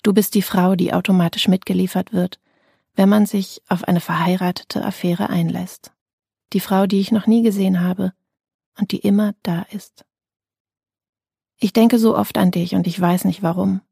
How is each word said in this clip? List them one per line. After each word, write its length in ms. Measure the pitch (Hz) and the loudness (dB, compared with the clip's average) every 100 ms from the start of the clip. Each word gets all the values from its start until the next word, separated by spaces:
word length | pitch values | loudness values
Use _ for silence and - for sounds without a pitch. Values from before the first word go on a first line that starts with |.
Du 100 | 214 | 4
bist 220 | 196 202 | 2 2
die 80 | 208 | -2
Frau, 340 | 185 185 185 185 | 0 0 2 2
die 160 | - | 0
automatisch 560 | 180 185 185 170 - - | -2 2 2 2 0 0
mitgeliefert 640 | 185 - 185 185 190 185 | 0 0 -2 -2 -4 -4
wird, 260 | 196 180 - _ _ _ _ _ - | -4 -4 -8 _ _ _ _ _ 2
wenn 140 | 196 | 4
man 180 | 214 208 | 4 2
sich 340 | 202 190 - _ | -2 -6 -14 _
auf 140 | 180 | -4
eine 160 | - 175 | 0 -2
verheiratete 840 | - 165 170 185 180 180 - - | -2 -2 0 0 -2 -6 -8 -6
Affäre 460 | - - 175 175 202 | -6 -4 -4 -2 -2
einlässt. 600 | 175 165 175 185 - - _ _ _ _ _ _ | -2 -2 -4 -8 -14 -20 _ _ _ _ _ _
Die 80 | 190 | -6
Frau, 280 | - 190 196 | 0 0 2
die 120 | 196 | 0
ich 120 | 196 | 0
noch 160 | 220 214 | 0 2
nie 160 | 226 | 4
gesehen 380 | 226 196 190 185 | 2 2 0 0
habe 320 | 180 185 190 _ _ _ _ _ _ - | 0 -2 -4 _ _ _ _ _ _ -8
und 120 | 208 | -6
die 60 | 190 | -2
immer 380 | 208 202 214 - | 0 2 0 -4
da 180 | - 170 196 | -6 -6 -6
ist. 320 | 208 - _ _ _ _ _ _ _ _ _ _ _ _ _ _ _ _ _ | -14 -16 _ _ _ _ _ _ _ _ _ _ _ _ _ _ _ _ _
Ich 140 | 208 | 0
denke 260 | 226 233 240 | 4 4 4
so 180 | 220 - | 4 2
oft 220 | 208 - | -2 0
an 100 | 185 | 0
dich 240 | 180 175 | 0 -2
und 140 | 190 175 | -2 -2
ich 120 | 180 | 0
weiß 240 | 175 180 190 | 0 2 0
nicht 180 | 175 | 0
warum. 380 | 175 180 196 190 _ | -4 -2 -2 -2 _